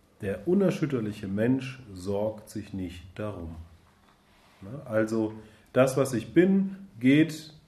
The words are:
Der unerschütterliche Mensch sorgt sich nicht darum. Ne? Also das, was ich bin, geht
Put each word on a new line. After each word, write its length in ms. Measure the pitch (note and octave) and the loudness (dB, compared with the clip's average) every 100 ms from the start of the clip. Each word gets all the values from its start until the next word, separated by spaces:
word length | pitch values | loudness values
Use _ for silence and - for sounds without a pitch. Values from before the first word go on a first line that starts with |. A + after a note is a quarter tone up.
| _ _ | _ _
Der 260 | G#2 G2 - | -6 -4 2
unerschütterliche 800 | F#3+ F#3+ - D3+ B2+ A2 G#2 G2 | 4 4 2 0 0 -2 -6 -6
Mensch 540 | G2 A#2 C3 C3 - G#2+ | 0 2 2 -2 -12 -14
sorgt 560 | F#2 F#2 G2+ G#2+ G#2+ - | -12 -4 -2 -2 -6 -12
sich 240 | A2 G2+ | -12 -10
nicht 300 | G2 F2+ F2 - - | -8 -8 -10 -16 -10
darum. 400 | G#2+ F#2 E2 E2 E2 - _ _ _ _ _ _ _ _ | -10 -8 -12 -12 -18 -20 _ _ _ _ _ _ _ _
Ne? 200 | F#2+ C#3 - | -14 -14 -4
Also 480 | A2 A2 A2+ A2 - - - _ | -2 0 0 -2 -4 -18 -20 _
das, 240 | B2+ C3+ C3 | 2 4 4
was 160 | B2+ | 0
ich 200 | A#2+ - | -2 0
bin, 420 | E3 F#3 G3 F#3+ - - A2+ | 4 6 4 2 -6 -16 0
geht 540 | B2+ D3 D#3 - - - | 4 6 4 0 -14 -20